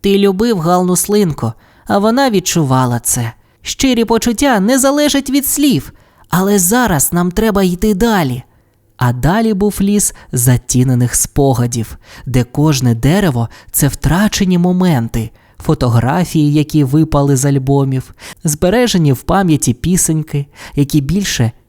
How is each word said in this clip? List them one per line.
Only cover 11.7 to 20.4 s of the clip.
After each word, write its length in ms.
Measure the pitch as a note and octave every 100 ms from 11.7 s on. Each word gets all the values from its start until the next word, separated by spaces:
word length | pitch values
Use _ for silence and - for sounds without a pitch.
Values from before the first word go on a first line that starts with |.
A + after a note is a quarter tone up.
| A#2 A2 - - - -
де 180 | B2
кожне 500 | A#2+ - D3+ C#3 B2
дерево — 540 | A2+ B2+ F#3 G3 B2 A#2 - -
це 180 | - C#3+
втрачені 680 | - C3+ E3 G#3 - F#3+ F3+
моменти, 720 | F3+ F3+ F#3 C#3+ A2+ - A2 - _ _
фотографії, 960 | - D3+ B2+ A#2 A2+ E3 F3 E3 D3
які 320 | D3 D3 D3+
випали 520 | C#3 D3 D#3+ D3 C#3+ C#3
з 80 |
альбомів, 680 | C#3+ C#3 C3 C#3 C3+ C3 - - - -
збережені 680 | E3 D3 F#3 A3 A#3+ F#3+ D3+
в 100 | C3
пам'яті 520 | - F#3 F#3+ D3+ -
пісеньки, 720 | A#2 D#3+ F#3 - D#3 D3+ C#3+